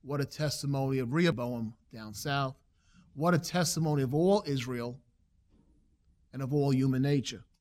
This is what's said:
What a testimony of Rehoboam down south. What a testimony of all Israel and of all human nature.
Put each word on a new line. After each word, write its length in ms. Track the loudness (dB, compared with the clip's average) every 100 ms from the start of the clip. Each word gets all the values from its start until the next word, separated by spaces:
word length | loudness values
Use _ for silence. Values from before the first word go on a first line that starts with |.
What 180 | -4 -4
a 60 | -4
testimony 720 | -2 -4 -2 -2 -2 0 0
of 160 | 0
Rehoboam 600 | 2 2 2 -4 -4 -6 -10 _
down 200 | -16 -14
south. 440 | -10 -4 -2 -2 -6 _ _ _ -20 -20
What 180 | -2 2
a 60 | 2
testimony 640 | 2 0 0 0 0 2
of 120 | 2
all 300 | 2 4 4 2
Israel 540 | -4 -2 -6 -6 -10 _ _ _ _ _ _ _ _ _ _ _ _ _
and 80 | -10
of 100 | -2
all 220 | 0 2
human 260 | 4 4 2
nature. 440 | 2 2 0 -10 -18 _